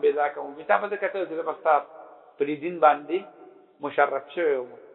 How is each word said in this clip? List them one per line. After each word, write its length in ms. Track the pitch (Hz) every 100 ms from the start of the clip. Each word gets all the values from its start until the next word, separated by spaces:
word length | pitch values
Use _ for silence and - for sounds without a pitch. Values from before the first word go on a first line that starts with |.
بذاک 360 | 147 143 147 143
مبینا." 300 | 139 143 160
تا 100 | 202
به 100 | 202
زه 100 | 202
کتل 280 | 190 196 170
چې 80 |
زه 100 | 160
به 100 | 160
ستا 200 | 147 160 147 - - - - - -
په 60 | 143
دې 100 | 151
دین 120 | 160 175
باندې 380 | 156 143 147 175 202 - - - _ _
مشرف 540 | 143 143 143 135 - -
شوی 200 | 165 135
وم. 200 | 120 113 -